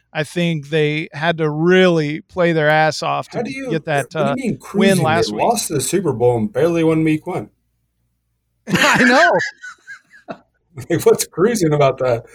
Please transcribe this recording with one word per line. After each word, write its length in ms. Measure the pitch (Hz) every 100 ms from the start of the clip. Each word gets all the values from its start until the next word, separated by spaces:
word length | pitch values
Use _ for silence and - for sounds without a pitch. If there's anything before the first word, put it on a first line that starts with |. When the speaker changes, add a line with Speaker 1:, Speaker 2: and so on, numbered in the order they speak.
| _
Speaker 1:
I 100 | 156
think 460 | 151 175 170 160 143
they 400 | 160 151 151 -
had 260 | 143 165 160
to 100 | 156
really 720 | 151 170 185 185 165 147 156
play 320 | - 185 170
their 160 | 160 151
ass 340 | 156 156 147
off 240 | 156 143 139
to 100 | -
Speaker 2:
How 40 |
do 80 | 240
you, 180 | 269 262
Speaker 1:
get 140 | 165 156
that, 200 | 143 131
Speaker 2:
what 60 |
do 60 | 156
you 60 | 143
Speaker 1:
uh, 100 | 143
Speaker 2:
mean 160 | 247
Speaker 1:
win 80 | 143
Speaker 2:
cruising? 440 | - - 190 190
Speaker 1:
last 220 | 160 165 208
Speaker 2:
They 60 |
Speaker 1:
week. 100 | 208
Speaker 2:
lost 240 | 208 226 -
to 60 |
the 80 | 151
Super 320 | - 180 170
Bowl 240 | 113 120 120
and 160 | 107
barely 320 | 127 165 170 160
won 180 | 160
week 240 | 160 156 175
one. 220 | 175 104 _ _ _ _ _ _
Speaker 1:
<laughs> 600 | _ _ _ _ _ -
I 360 | 175 294 233
know. 280 | 247 254 339 -
Speaker 2:
<laughs> 1000 | - - - - - - _ - - - _ _ _ - -
Like, 160 | - 226
what's 200 | 220 -
cruising 460 | - 202 233 165
about 280 | 147 139 127
that? 260 | 127 117 -